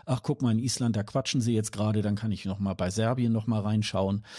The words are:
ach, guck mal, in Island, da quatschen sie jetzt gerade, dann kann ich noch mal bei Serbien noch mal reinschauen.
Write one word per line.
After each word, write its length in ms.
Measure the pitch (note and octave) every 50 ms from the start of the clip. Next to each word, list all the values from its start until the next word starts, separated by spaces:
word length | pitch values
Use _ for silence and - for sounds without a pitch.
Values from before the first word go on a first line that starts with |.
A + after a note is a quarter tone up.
| -
ach, 140 | - C3 A#2+ -
guck 180 | - C#3+ -
mal, 120 | C3+ A#2+ A2
in 60 | A2
Island, 380 | B2+ A#2+ - - B2+ A#2 A2
da 60 | G#2+ G2
quatschen 400 | - - C3+ C3 - - C#3+ A2
sie 120 | A#2 A#2
jetzt 180 | A2 G#2+ - -
gerade, 280 | G2+ G#2+ G#2+ G#2+ G#2+
dann 140 | G2+ G#2 G#2
kann 180 | G2+ A2 A2 G2
ich 140 | F#2 -
noch 120 | G2 F#2+ G2
mal 160 | G2 F#2+ F#2
bei 140 | - F#2 F2+
Serbien 440 | F#2+ A2 A2 A2+ B2+ C3 A#2+ A#2 A2+
noch 140 | A2 G#2+
mal 140 | A#2+ A2+ G#2+
reinschauen. 640 | G2 G#2+ G#2+ G#2+ G#2 - - F#2+ G2 F#2+ G2+ G#2 - - -